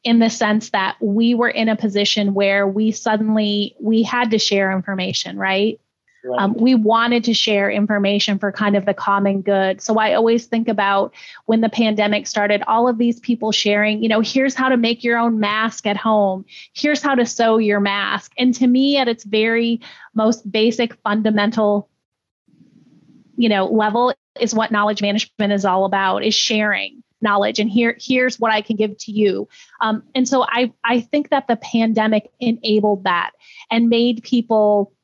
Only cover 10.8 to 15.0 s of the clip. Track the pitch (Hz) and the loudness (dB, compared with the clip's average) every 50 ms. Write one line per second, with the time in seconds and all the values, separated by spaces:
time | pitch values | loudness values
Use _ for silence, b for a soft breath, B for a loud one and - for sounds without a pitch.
10.8 | 202 196 196 196 208 - B B B B B B B - 226 226 226 214 220 226 | 0 0 0 0 -2 -2 B B B B B B B 0 0 2 2 0 0 0
11.8 | 233 214 214 208 208 208 208 208 202 - - 220 208 208 208 202 - - 226 226 | 0 0 2 0 0 0 0 -2 -4 -4 -4 -2 0 0 0 0 0 0 0 2
12.8 | 240 247 240 220 240 233 233 - - - 240 226 226 220 208 - - 208 208 208 | 2 0 0 2 0 0 0 -2 -4 -4 -4 -2 -2 -2 -2 0 0 0 0 2
13.8 | 208 214 214 214 220 226 214 220 226 - - 269 262 277 262 - 262 262 262 240 | 2 0 0 0 0 0 2 0 0 0 0 0 0 0 0 0 0 0 2 2
14.8 | 233 226 240 233 | 2 0 -2 -2